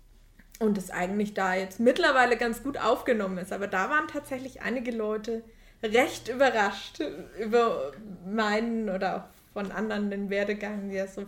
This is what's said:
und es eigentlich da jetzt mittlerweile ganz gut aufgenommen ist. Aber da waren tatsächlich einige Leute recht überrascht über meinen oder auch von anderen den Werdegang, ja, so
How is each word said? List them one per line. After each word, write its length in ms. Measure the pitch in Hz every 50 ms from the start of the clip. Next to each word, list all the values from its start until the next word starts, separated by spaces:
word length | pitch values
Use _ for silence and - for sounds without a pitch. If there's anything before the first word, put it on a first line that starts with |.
| - - - - - - _ - - - - -
und 180 | 226 214 202 196
es 140 | 185 -
eigentlich 420 | - 170 180 185 202 208 208 202 -
da 200 | - 190 185 185
jetzt 260 | 190 190 190 - -
mittlerweile 560 | 233 240 - - 349 311 277 262 247 240 240
ganz 260 | 233 240 233 226 -
gut 160 | - 269 - -
aufgenommen 600 | - 214 254 - - - 247 214 202 190 190 180
ist. 140 | 185 -
Aber 140 | 202 190 196
da 240 | 196 196 185 190 240
waren 160 | 302 302 302
tatsächlich 560 | 302 - 294 294 - 269 254 262 262 - -
einige 300 | - 196 226 262 233 247
Leute 500 | 233 220 214 214 214 220 214 240 226 226 226 - - - - - - _
recht 460 | - 220 208 240 277 - - - - 214
überrascht 720 | 254 247 277 254 226 220 202 208 208 - - - - - 311 285 143 160 160 - - -
über 480 | 226 214 220 240 233 226 175 147 131 143 - - - 208 185 175 175
meinen 640 | 190 208 226 220 208 208 214 226 233 226 226 220 208
oder 280 | 185 190 196 185 170
auch 80 | 190 - - - - _ _
von 200 | - 208 196 190
anderen 400 | - - 220 220 214 208 208 202
den 180 | 202 196 202 196
Werdegang, 600 | 202 202 202 208 208 208 208 202 208 202 196 202
ja, 160 | 196 190 196 196
so 180 | - - 202